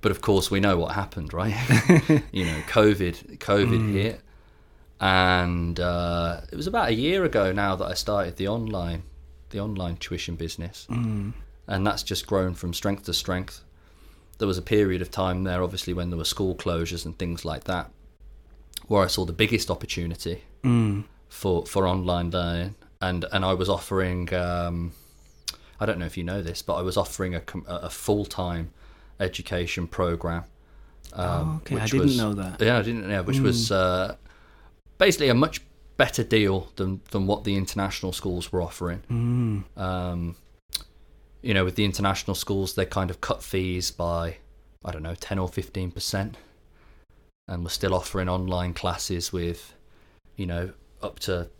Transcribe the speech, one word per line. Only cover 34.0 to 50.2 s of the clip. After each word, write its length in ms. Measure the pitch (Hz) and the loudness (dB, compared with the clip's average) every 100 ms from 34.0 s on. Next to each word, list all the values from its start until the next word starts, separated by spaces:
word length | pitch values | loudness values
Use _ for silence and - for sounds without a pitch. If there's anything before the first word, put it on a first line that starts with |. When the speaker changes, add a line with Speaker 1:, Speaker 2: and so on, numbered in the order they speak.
| 95 - - - - - - - - - | 0 -6 -16 -20 -20 -20 -20 -20 -20 4
Speaker 1:
basically 300 | 190 - 143 | 4 6 6
a 60 | |
much 260 | 120 151 - - - - - | 6 4 0 -12 -20 -20 2
better 240 | 131 - | 2 2
deal 480 | 110 110 101 95 90 - | 4 6 6 2 -2 -4
than, 260 | 95 95 - | -2 -2 -4
than 160 | 104 95 | -2 0
what 180 | 104 | 0
the 100 | - | 0
international 580 | 98 95 - 98 - 92 | 0 0 -2 -2 -2 -4
schools 380 | - 98 90 85 | -4 -4 -4 -2
were 120 | 92 | -4
offering. 400 | 85 - 87 90 - | -4 -6 -6 -6 -4
Speaker 2:
Mm. 720 | 120 120 123 117 104 98 - | -2 0 2 0 -2 -6 -6
Speaker 1:
Um, 540 | 92 92 90 87 85 82 - - _ - - - - - - - | -4 -2 -2 -2 -4 -8 -18 -20 _ -12 -12 -20 -20 -20 -20 -10
you 100 | 123 | 0
know, 140 | 98 92 | 2 2
with 80 | 90 | 2
the 80 | |
international 500 | 104 95 98 92 - | 0 2 0 0 -2
schools, 400 | 98 - 98 92 | -4 -2 -2 -2
they 120 | - 92 | -2 0
kind 240 | - 92 | 0 -2
of 100 | 90 | -4
cut 220 | - - | -4 -4
fees 480 | - 95 92 90 90 | -2 -2 0 -2 -4
by, 480 | - 85 85 85 85 - - _ _ | -4 -2 -2 -4 -8 -18 -20 _ _
I 80 | - | -10
don't 120 | 85 | -8
know, 120 | 80 | -8
ten 240 | 85 - 98 | -8 -4 -4
or 100 | 92 | -2
fifteen 420 | - - - 92 | -4 -6 -6 -6
percent, 480 | - - 98 101 - - _ _ _ - - _ _ _ _ - | -6 -4 -4 -4 -8 -20 _ _ _ -20 -20 _ _ _ _ -10
and 160 | 90 | -6
we're 60 | 85 | -4
still 260 | - 95 | -2 0
offering 340 | 92 - 95 90 | 0 0 -2 0
online 440 | 92 92 90 90 | 0 0 0 -2
classes 640 | 87 92 85 - 90 - | -2 -4 -4 -4 -4 -2
with, 400 | 90 85 85 - - - - - _ | -2 -4 -4 -12 -20 -20 -20 -20 _